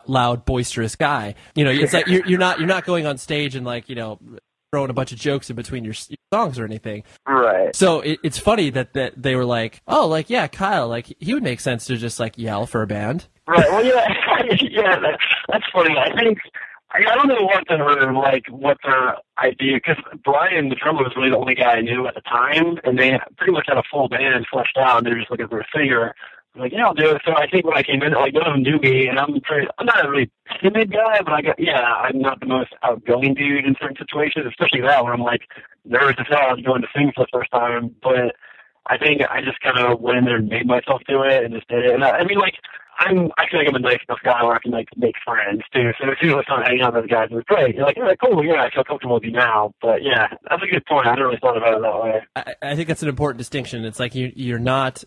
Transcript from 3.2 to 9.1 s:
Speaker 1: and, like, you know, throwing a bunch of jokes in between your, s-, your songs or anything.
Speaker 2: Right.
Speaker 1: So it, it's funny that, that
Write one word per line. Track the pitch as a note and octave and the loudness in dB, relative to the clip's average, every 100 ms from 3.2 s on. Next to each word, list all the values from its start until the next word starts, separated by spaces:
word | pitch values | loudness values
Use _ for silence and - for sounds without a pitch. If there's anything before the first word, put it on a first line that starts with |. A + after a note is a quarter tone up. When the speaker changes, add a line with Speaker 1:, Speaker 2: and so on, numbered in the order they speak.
| - D3 C#3+ C3 | -4 -4 -4 -6
Speaker 1:
and, | B2 | -8
like, | A#2+ A2 | -8 -10
you | |
know, | A#2+ A2 G#2+ A#2 A#2 _ _ _ | -10 -10 -12 -16 -20 _ _ _
throwing | C#3+ C3+ | -4 -2
a | |
bunch | B2 B2+ | -4 -6
of | A#2 | -4
jokes | D3 C#3 - | -2 -2 -4
in | A#2+ | -12
between | A#2 C3 | -8 -10
your, | A2 | -8
s-, | A2 - | -10 -14
your | - _ | -18 _
songs | G#3 G3+ B2 | -2 -2 -4
or | |
anything. | A2 A2 A2+ G#2 - _ C3+ | -8 -8 -10 -12 -14 _ 0
Speaker 2:
Right. | C3+ A#2+ F#2 F#2 | 2 4 2 0
Speaker 1:
So | - F#3+ D#3 | 2 2 2
it, | D3 E3 | -2 -4
it's | D#3+ - | -4 -2
funny | - G#3 D3+ | 0 2 0
that, | B2+ B2 | -2 -4
that | C#3 B2+ | -4 -4